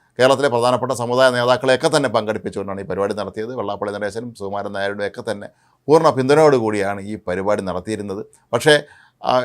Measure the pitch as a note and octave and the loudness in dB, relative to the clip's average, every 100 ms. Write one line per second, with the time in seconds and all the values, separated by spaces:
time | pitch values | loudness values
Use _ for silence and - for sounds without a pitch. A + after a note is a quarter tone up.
0 | _ - B2+ C3 C#3+ A#2+ A#2+ B2 B2 A#2+ | _ 2 4 4 2 2 0 0 -2 -4
1 | A#2+ B2 C3 B2 B2 B2 C3 B2+ D#3 D3+ | -2 4 4 4 2 2 2 2 2 2
2 | C3+ A#2 G#2+ G#2+ G2+ G2 G2 F#2+ G2 F#2 | 2 0 -2 -4 -6 -8 -8 -8 -6 -4
3 | G2+ G#2 G2 G2+ A2 B2+ G2+ G2+ G#2 G2+ | -2 -4 -8 -8 -8 -6 -6 -6 -6 -6
4 | G#2 G#2 B2 A2 G2 G2+ G2+ G2+ G2+ G#2 | -6 -8 -10 -10 -8 -6 -6 -4 -4 -4
5 | G2+ A2 A2+ G2+ G2 _ _ _ - D#3 | -6 -6 -6 -6 -8 _ _ _ 2 4
6 | D#3+ C3 C3 D3 D#3 C3+ A2 G#2 F#2+ G2+ | 4 2 2 4 6 4 2 0 -2 -4
7 | G2+ G#2+ - F2+ F#2+ G#2 F#2+ F2 F#2 G#2+ | -8 -10 -6 -4 -2 -2 -2 -6 -6 -8
8 | G2+ G2 - _ _ A#2+ D3+ D3 - _ | -8 -10 -12 _ _ 0 4 4 2 _
9 | _ _ - B2+ | _ _ -2 0